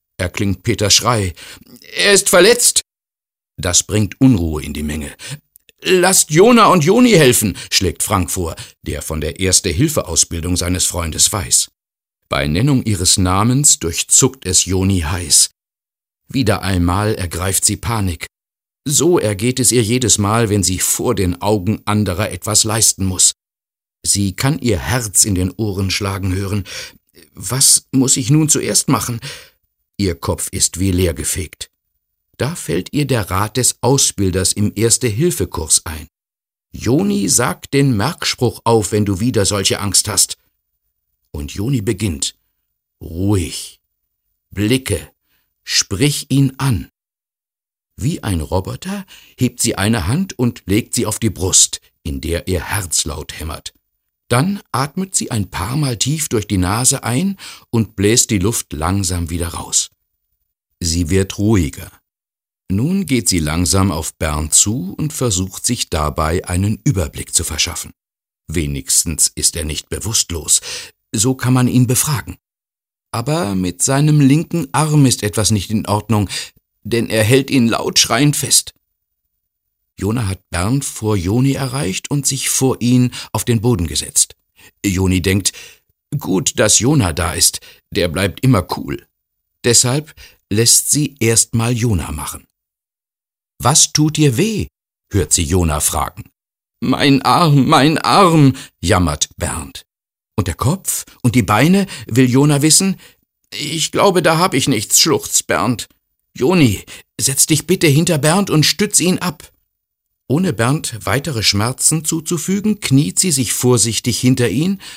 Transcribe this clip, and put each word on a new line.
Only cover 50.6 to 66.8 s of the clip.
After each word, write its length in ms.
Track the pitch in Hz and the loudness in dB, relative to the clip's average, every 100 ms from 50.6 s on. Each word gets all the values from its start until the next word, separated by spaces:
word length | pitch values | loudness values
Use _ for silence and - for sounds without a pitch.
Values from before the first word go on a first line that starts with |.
legt 300 | - 101 117 | -2 -2 0
sie 100 | 123 | -4
auf 140 | 110 - | -4 -2
die 120 | 110 | -4
Brust, 520 | 80 95 - - - _ _ | -2 0 2 2 -2 _ _
in 200 | 78 71 | -10 -8
der 260 | 80 82 - | -4 -4 -2
ihr 160 | 90 | -4
Herz 400 | - 101 87 - | -4 -6 -4 -4
laut 340 | 78 73 - - | -4 -8 -12 -10
hämmert. 360 | 80 - - _ _ _ _ _ - | -10 -10 -14 _ _ _ _ _ -2
Dann 320 | 120 180 202 - | 0 0 -4 -6
atmet 420 | 123 143 - 190 | -6 -4 -6 -4
sie 160 | - - | -4 -4
ein 200 | 117 98 | -4 -4
paar 260 | - 95 143 | -6 -4 -2
Mal 220 | 139 113 | -2 -2
tief 300 | 131 156 - | -2 -2 -2
durch 200 | 113 - | -2 0
die 80 | 98 | 0
Nase 480 | 90 110 127 139 | 0 0 0 0
ein 320 | 113 123 190 190 - - - | -2 0 -2 -4 -14 -20 -4
und 260 | 117 110 - | -2 -2 0
bläst 340 | 104 120 - | 2 2 2
die 80 | 107 | 0
Luft 340 | 95 117 - | 0 -2 -8
langsam 560 | 73 82 101 90 90 82 | -4 -2 -2 -2 -4 -4
wieder 200 | 85 82 | -4 -6
raus. 420 | - - - - _ _ _ _ _ _ _ _ - | -8 -4 -4 -4 _ _ _ _ _ _ _ _ -8
Sie 300 | 85 85 82 | -4 -2 0
wird 260 | 95 98 - | 0 0 -2
ruhiger. 560 | 104 104 71 - 90 _ _ _ _ _ _ _ - | 2 2 0 -6 -18 _ _ _ _ _ _ _ -4
Nun 340 | 98 143 196 160 | -2 0 -2 0
geht 220 | 127 - | -2 0
sie 120 | 87 | -2
langsam 500 | 76 82 87 98 95 | 0 0 0 2 2
auf 240 | 80 80 | 0 -6
Bernd 400 | - 80 76 76 | -4 -4 -2 0
zu 400 | - 101 120 185 - | 0 0 -2 -6 -6
und 160 | 151 | -6
versucht 540 | - 123 90 92 - - | -2 -2 -2 -4 -6 -4
sich 240 | 123 - | -4 -2
dabei 580 | 80 76 69 78 87 - | -2 -2 0 -2 -2 -2
einen 320 | 90 101 110 | -2 0 0